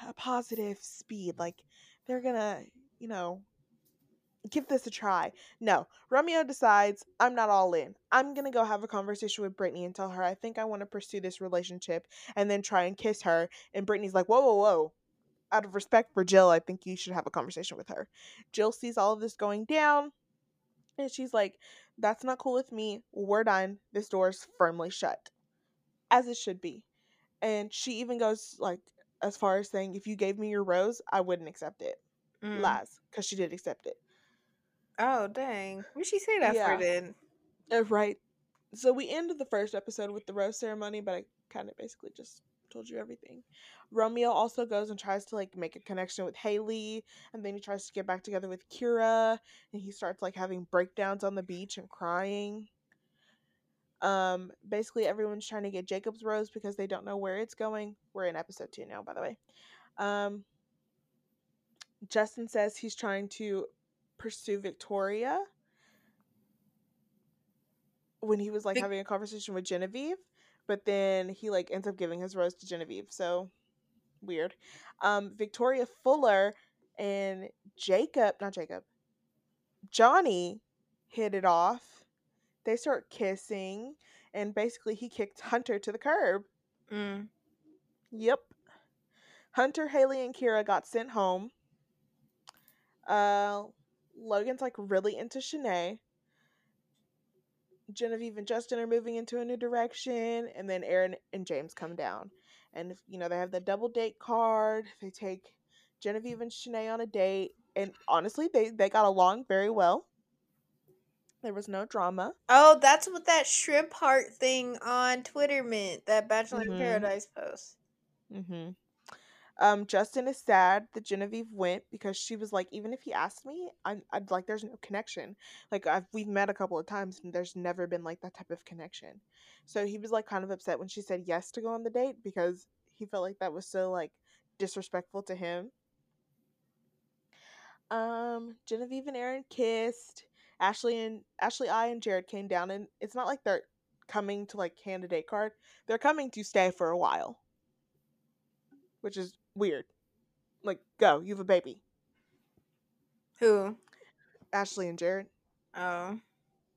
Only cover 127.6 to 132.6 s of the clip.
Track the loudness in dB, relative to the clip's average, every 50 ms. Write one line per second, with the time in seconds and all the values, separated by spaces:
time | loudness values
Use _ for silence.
127.6 | -4 -4 -4 -4 -4 -4 -4 -6 -6 -8 -10 -10 -12 -16 -16 -16 -14 -12 -12 -12
128.6 | -14 -16 -18 -16 -16 -16 -16 -18 -18 -20 -20 -20 _ _ _ _ _ _ -20 _
129.6 | _ -8 -4 -4 -2 -2 -4 -6 -4 -2 -2 -2 -2 -2 -6 -6 -4 -6 -8 -6
130.6 | -4 -4 -4 -4 -6 -8 -12 -10 -8 -6 -6 -6 -4 -4 -4 -4 -4 -8 -10 -8
131.6 | -6 -6 -6 -6 -6 -4 -2 0 -2 -2 -4 -6 -12 -8 -4 -2 0 0 -2 -4